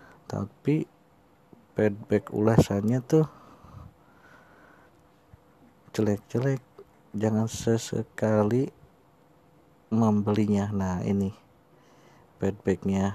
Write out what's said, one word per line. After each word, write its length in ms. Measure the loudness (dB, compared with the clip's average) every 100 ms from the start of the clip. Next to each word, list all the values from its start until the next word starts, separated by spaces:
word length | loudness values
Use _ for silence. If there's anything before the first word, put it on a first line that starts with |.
| -20 -20 -10
tapi 640 | -8 -8 -6 -2 -2 -2 _ _ _ _ _ _ -20 _ 0
padback 560 | 0 0 -2 -2 -2
ulasannya 640 | 0 4 4 4 2 0 -2
tuh 320 | 2 2 2 -4 -20 -20 -20 -20 -20 -20 _ -20 -20 -20 -20 -20 -20 -20 -20 _ _ _ _ -20 _ _ -20 _ -10
jelek-jelek. 640 | -2 0 -2 -4 -4 -2 -2 -6 -20 -20 _ _
Jangan 320 | -4 0 0 -2
sesekali 1200 | -2 0 0 -2 -6 -6 -4 0 2 2 0 -2 -8 -20 _ _ _ _ _ _ _ _ _ -4
membelinya. 720 | 2 2 2 2 0 2 0 0
Nah, 240 | -2 -4 -2 -2
ini 240 | -2 -2 -6 -18 _ _ _ _ -20 -20 -20 -20 -6
padbacknya 720 | -4 -2 -2 -2 0 -2 -2